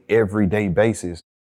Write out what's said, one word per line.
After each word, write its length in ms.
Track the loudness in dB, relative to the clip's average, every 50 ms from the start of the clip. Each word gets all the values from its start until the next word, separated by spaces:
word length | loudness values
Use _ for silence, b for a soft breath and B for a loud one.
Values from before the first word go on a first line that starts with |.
| _ 0
everyday 600 | 2 2 2 2 0 0 0 0 0 0 -2 0
basis 520 | 0 2 2 2 0 -4 -6 -10 -10 -12 -16 _ _ _ _ _ _